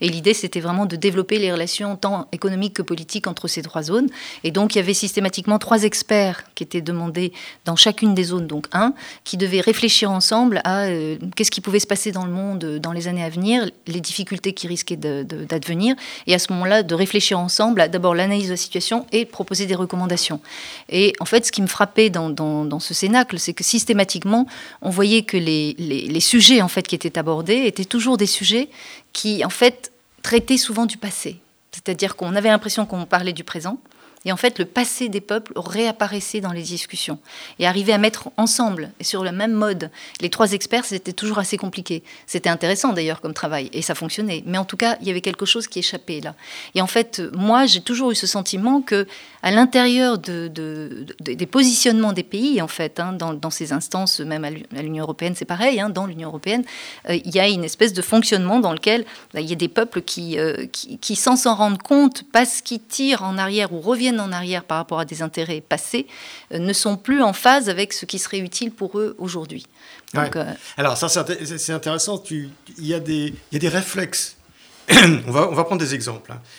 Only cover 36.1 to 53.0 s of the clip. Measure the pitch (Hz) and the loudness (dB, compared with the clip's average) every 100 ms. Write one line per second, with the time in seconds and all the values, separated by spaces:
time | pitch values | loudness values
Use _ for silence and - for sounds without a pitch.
36.1 | 202 - 214 190 170 165 175 - - - | -2 -6 -6 -6 -6 -6 -8 -8 -8 -6
37.1 | 147 - - - - 175 185 202 208 214 | -8 -12 -20 -16 0 2 2 4 4 2
38.1 | 220 - - 220 - 226 180 151 - 170 | -2 -10 0 0 2 0 -2 -8 -8 -6
39.1 | 196 185 180 220 214 214 185 156 - - | -4 -4 -2 0 2 0 0 -6 -12 -18
40.1 | - 175 - 214 196 - 233 240 190 185 | -8 -4 2 2 2 -2 -2 -2 -6 -8
41.1 | 180 214 208 190 202 190 190 180 165 - | -6 -4 -2 -2 -2 -4 -8 -8 -8 -10
42.1 | - - 180 175 170 170 196 269 180 160 | -20 -8 -2 0 0 0 2 0 0 -2
43.1 | 160 156 156 165 147 131 - 160 165 165 | -4 -6 -6 -4 -4 -6 -6 -4 -4 -4
44.1 | - 214 165 - 185 190 190 233 233 185 | -4 -4 -4 -4 -4 -4 -2 -2 -2 -2
45.1 | 180 185 180 196 233 220 233 - 185 - | -2 -2 -4 -6 -6 -8 -4 -4 -6 -8
46.1 | 156 147 147 - - - 185 185 233 226 | -8 -8 -12 -18 -18 -6 -2 0 2 0
47.1 | - 170 170 202 240 269 190 175 240 262 | -4 -6 -2 4 4 6 2 0 -2 0
48.1 | 214 190 202 185 190 220 277 262 202 196 | 0 -2 -2 -2 -2 2 2 2 0 -2
49.1 | - - - 180 208 254 254 247 247 254 | -6 -20 -4 2 6 6 6 4 4 2
50.1 | 220 160 170 165 160 156 156 151 120 135 | 0 -4 -8 -8 -8 -8 -8 -10 -12 -14
51.1 | - 156 - 175 262 262 233 254 220 214 | -12 -10 -6 0 4 4 4 4 4 2
52.1 | 185 175 196 269 254 160 - 156 - | 0 -4 -2 0 0 0 -4 -6 -4